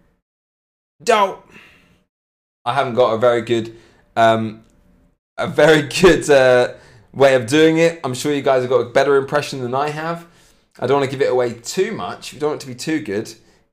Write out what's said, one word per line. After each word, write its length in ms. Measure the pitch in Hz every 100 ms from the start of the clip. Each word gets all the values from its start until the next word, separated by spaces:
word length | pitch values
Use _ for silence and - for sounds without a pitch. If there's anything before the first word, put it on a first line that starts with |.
| _ _ _ _ _ _ _ _ _ _
Dope. 480 | 170 220 196 - _ - _ _ _ _ _ _ _ _ _ _
I 100 | 120
haven't 200 | 131 127
got 180 | 117 117
a 60 | 110
very 240 | 123 120
good, 340 | 113 117 107 - _ _ _
um, 500 | - 113 113 110 107 _ _ _ _ _ _ _ -
a 120 | -
very 340 | - 151 156
<laughs> 180 | 131 -
good, 300 | 185 139 131
uh, 440 | 139 131 123 123 - - _ _
way 220 | 127 139
of 120 | 131 113
doing 300 | 151 160 160
it. 240 | 165 165
I'm 100 | 131
sure 180 | 127 147
you 80 | 143
guys 220 | 135 131
have 80 | 123
got 160 | 123 113
a 40 |
better 260 | 139 135 139
impression 440 | 135 147 139 135
than 120 | 120
I 140 | 131 147
have. 380 | 151 165 170 - _ _ _ _ -
I 80 | 127
don't 140 | 143
wanna 100 | 135
give 100 | 131
it 120 | 131
away 220 | 127 123
too 360 | 113 - 185 214
much. 420 | 165 92 - -
We 60 | -
don't 120 | 151
want 120 | 143
it 40 | 135
to 60 |
be 60 | 120
too 220 | - 156
good. 340 | 104 98 110 - _ _ _